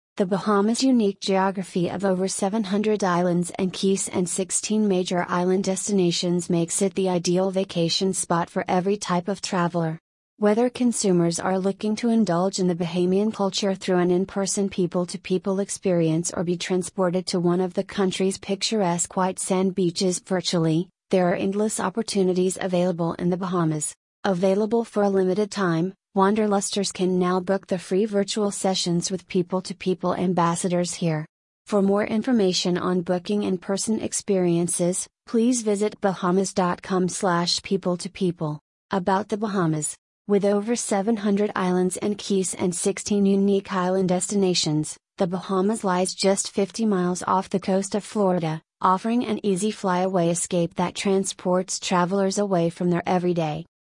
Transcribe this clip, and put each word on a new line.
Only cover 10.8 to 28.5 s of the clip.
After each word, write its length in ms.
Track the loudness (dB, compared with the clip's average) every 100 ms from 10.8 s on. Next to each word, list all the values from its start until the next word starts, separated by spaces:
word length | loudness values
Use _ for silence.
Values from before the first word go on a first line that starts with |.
| 0 2 2 4 2 0
are 180 | -2 0
looking 380 | -2 -2 -4
to 140 | -2 0
indulge 500 | 2 2 2 0 0
in 80 | 0
the 80 |
Bahamian 580 | 0 -2 0 2 2 0
culture 440 | 0 -2 -2 -2 -2
through 220 | 0 2
an 120 | 4
in-person 600 | 2 0 -2 -2 0 -2
people-to-people 880 | 0 0 0 -4 -6 -4 -4 -2 -4
experience 720 | -4 -4 0 2 2 0 -2
or 100 | -4
be 140 | -4 -2
transported 680 | -2 -2 -2 -2 0 0 -2
to 100 | 0
one 220 | 2 0
of 140 | -2
the 100 | -4
country's 540 | -4 -2 -2 0 -2 -2
picturesque 760 | -6 -4 -2 0 0 0 -2 -2
white 220 | -2 -2
sand 380 | -2 0 2 2
beaches 420 | 0 2 0 -2
virtually, 720 | -2 -2 0 0 2 2 -2 _ 0
there 180 | 2 2
are 80 | 0
endless 420 | -2 0 -2 -2
opportunities 800 | -4 -4 -2 0 2 2 0 -2
available 540 | -2 0 0 0 -2 -2
in 100 | -2
the 60 | -2
Bahamas. 580 | -2 0 0 0 -6 -10 _ _
Available 600 | -2 2 2 2 2 0
for 200 | 0 0
a 40 | 2
limited 420 | 2 2 2 -2
time, 440 | 0 0 2 0 -4 _ 2
Wanderlusters 760 | 4 4 2 0 0 -2 -4
can 260 | -2 0 2
now 200 | 2 0
book 280 | 0 -2 -2
the 120 | -6
free 280 | -2 0 0
virtual 440 | 0 -2 -2 -2